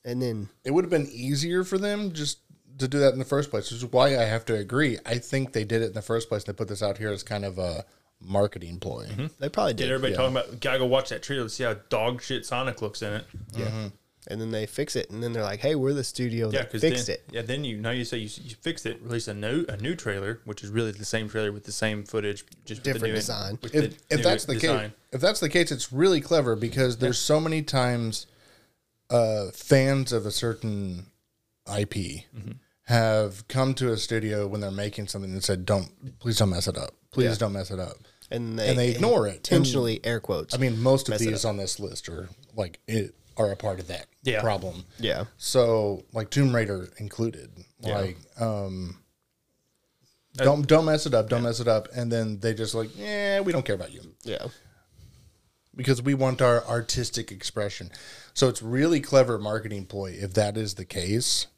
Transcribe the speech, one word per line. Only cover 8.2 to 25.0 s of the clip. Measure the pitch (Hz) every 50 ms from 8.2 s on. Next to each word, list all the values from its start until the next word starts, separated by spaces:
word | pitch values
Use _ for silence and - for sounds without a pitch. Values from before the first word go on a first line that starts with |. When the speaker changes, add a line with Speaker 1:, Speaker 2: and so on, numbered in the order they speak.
| 85 92 98 98 104 101 - 92 87 85 85 90
Speaker 2:
ploy. | - 95 62 58 53
Speaker 3:
Mm-hmm. | - 107 113 143 156 - _
Speaker 1:
They | 135 151
probably | - - - 156 120
Speaker 3:
Get | 117 135
Speaker 1:
did. | 127 131
Speaker 3:
everybody | 131 131 127 120
Speaker 2:
Yeah. |
Speaker 3:
talking | 110 131 131 131
about, | 127 - - 120 117
"Gotta | - 135 127 135
go | 127
watch | 123 127 135 135 -
that | - -
trailer | - - 139 135 120
to | 110
see | - - 127
how | 117 107 101 - _
dog | 127 110 110 120 123 120 -
shit | - 135 117 -
Sonic | - 127 123 131 131 113 -
looks | 113 104 - - 113
in | 104 104
it." | 110 - - - - - - -
Speaker 1:
Yeah. | 113 113
Speaker 2:
Mm-hmm. | 110 107 110 107 101 101 _ _ _ _ _ - -
Speaker 1:
And | 101 110
then | 113 113
they | 113 107 110
fix | - - - 151 - -
it, | 123 - -
and | 98 110 117
then | 120
they're | 117 113 107
like, | 98 101 113
"Hey, | - 147 156
we're | 143 131 135 143
the | 139 123
studio | - - - 127 120 113 117 113 110
Speaker 3:
Yeah, | 120 135
Speaker 1:
that | 123 -
Speaker 3:
'cause | - 110
Speaker 1:
fixed | 135 160 127 123 120
Speaker 3:
then, | - -
Speaker 1:
it." | - _ -
Speaker 3:
yeah, | - 117 110
then | 107 127 143 147
you, | 123 110
now | 104 110 117
you | 123 127 120
say | 113 -
you, | 117 107 104 - - -
you | 123 110 _
fixed | - 165 165 - -
it, | - - -
release | - 123 120 117 113 113
a | 107
new, | 104 104 110 131 165 170 143
a | 113
new | 101 107 147 175
trailer, | 170 - 113 98 98 98 101 117 113 _
which | 110 104 - -
is | 101
really | 104 113 117 110
the | 98 101 107
same | - - 110 110 104
trailer | 104 110 107 104 104
with | 104 -
the | -
same | 101 - 110 110 107 104 101
footage, | - - 110 104 101 101 101 - _ - _ _
just | - 110 -
with | -
the | 139 127
Speaker 1:
Different | 110 113 110 110
Speaker 3:
new, | 107
Speaker 1:
design. | 104 - - 101 98 98 107 - -
Speaker 3:
with | 110 -
Speaker 2:
If, | 151 143 107 -
Speaker 3:
the | - _ _ 151
Speaker 2:
if |
Speaker 3:
new | 143 120
Speaker 2:
that's | 139 190 - -
the | - 131
Speaker 3:
design. | 110 - 160 143 - 107 104
Speaker 2:
case, | - _